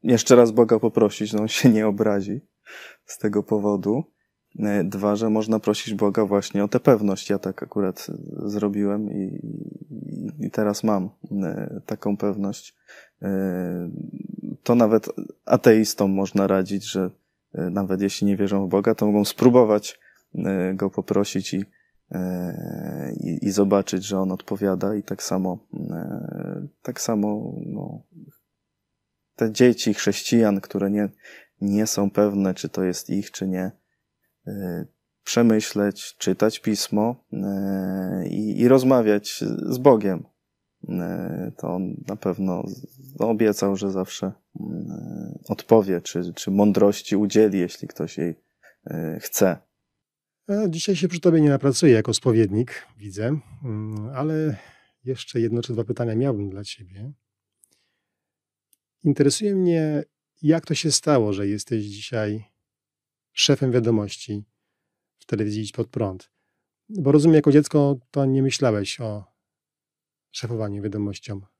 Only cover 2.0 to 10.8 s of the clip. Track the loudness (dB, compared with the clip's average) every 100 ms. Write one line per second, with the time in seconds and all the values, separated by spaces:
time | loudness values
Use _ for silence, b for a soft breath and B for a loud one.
2 | 0 0 -2 -8 _ _ B B B B
3 | _ -6 -2 -2 0 0 0 0 0 -2
4 | -4 _ _ _ _ -6 -2 0 -2 0
5 | 0 0 0 0 0 0 0 -2 -4 0
6 | 0 2 2 0 0 -2 0 2 6 6
7 | 4 -2 -4 -4 -4 -8 -8 -4 -4 -4
8 | -12 -12 -12 -10 -6 -2 -2 0 -2 -2
9 | -4 -6 -6 -8 -10 -12 -12 -16 -16 -14
10 | -12 -10 -10 -8 -6 -2 -2 0